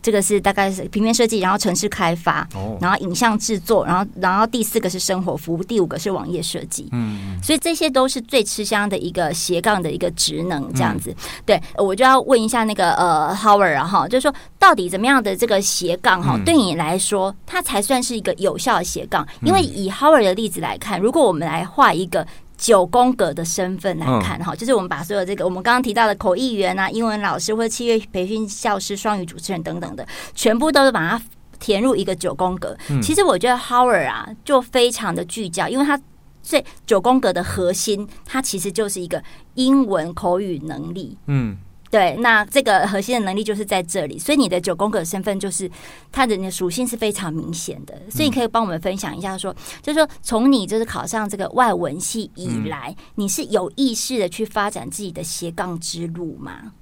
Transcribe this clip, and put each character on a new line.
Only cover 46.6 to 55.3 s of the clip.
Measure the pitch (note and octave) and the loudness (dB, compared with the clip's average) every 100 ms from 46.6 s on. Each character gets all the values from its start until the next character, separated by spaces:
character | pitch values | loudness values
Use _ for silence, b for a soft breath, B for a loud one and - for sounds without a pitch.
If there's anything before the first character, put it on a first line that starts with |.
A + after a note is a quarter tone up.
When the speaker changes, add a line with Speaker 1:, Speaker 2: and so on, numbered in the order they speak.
| F3+ | -4
Speaker 1:
性 | F3 | -2
是 | B3 A#3 | -4 -2
非 | G#3+ | -2
常 | G3+ F#3 | -2 -4
明 | D#3 - | -6 -6
显 | E3 - - C#3+ | -8 -8 -12 -14
的。 | - G3+ | -18 -10
所 | - | -2
以 | |
你 | D4+ | 0
可 | B3+ | 0
以 | A#3 | 0
帮 | A3+ | 0
我 | G#3+ | -2
们 | E3 | -2
分 | F#3+ F#3+ | -4 -4
享 | F3 - | -8 -8
一 | |
下 | F#3+ F#3+ | -8 -6
说， | G3 | -8
Speaker 2:
嗯。 | - B B | -10 B B
Speaker 1:
就 | - | -4
是 | D4+ | 2
说 | D4+ B | 2 B
从 | - A3 C4 | -2 2 4
你 | C4+ F#3+ | 4 2
就 | G#3+ | -2
是 | |
考 | A3 - A3+ | -2 -6 -6
上 | A3+ G#3 | -4 -4
这 | G3+ | -6
个 | F#3+ | -4
外 | - A#3+ | 2 4
文 | F3 E3 D3 | 4 -2 -4
系 | - A3+ G3+ | -6 -6 -8
以 | - - A#2 D3+ | -10 -6 -4 -4
来， | D3+ B2 - | -8 -12 -16
Speaker 2:
嗯。 | B | B
Speaker 1:
你 | - G3+ | -6 -4
是 | B3 | -4
有 | C#4+ G#3 F3+ - | 0 0 -2 0
意 | C4+ | 0
识 | A3 - B3+ | 0 -4 -2
的 | F3+ | -4
去 | - | -4
发 | A3 G#3+ G#3 | -4 -2 -4
展 | - - | -6 -10
自 | - | -10
己 | G3+ | -10
的 | E3+ | -8
斜 | E3 | -8